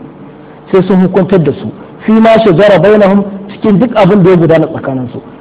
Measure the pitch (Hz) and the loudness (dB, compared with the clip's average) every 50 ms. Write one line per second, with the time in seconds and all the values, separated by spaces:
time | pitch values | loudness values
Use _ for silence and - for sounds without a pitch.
0 | - - - - - - - - - - - - - - - 190 180 - 202 185 | -20 -20 -20 -20 -20 -20 -20 -20 -20 -20 -20 -20 -10 -2 -2 -2 0 0 0 0
1 | 185 175 185 202 185 - 208 180 151 147 117 - - - - - - - - - | 0 0 0 -2 -2 0 0 0 0 -2 -4 -6 -10 -14 -14 -16 -20 -20 -20 -10
2 | - - 220 226 220 226 226 220 226 214 160 151 208 208 196 170 170 202 214 214 | -4 0 2 2 4 4 2 2 2 0 2 2 2 2 2 2 2 2 2 2
3 | 202 190 196 202 196 - - - - - - - - 220 202 175 247 240 - 220 | 2 2 2 0 -2 -4 -10 -14 -16 -16 -12 -4 -2 0 0 0 0 -2 0 0
4 | 202 175 208 208 170 190 185 170 165 156 160 160 156 147 - 123 - 135 131 131 | 2 2 2 2 4 2 2 2 2 2 2 0 0 -2 -6 -10 -10 -8 -8 -8
5 | 127 120 - 110 - - - - | -10 -10 -12 -16 -18 -18 -20 -20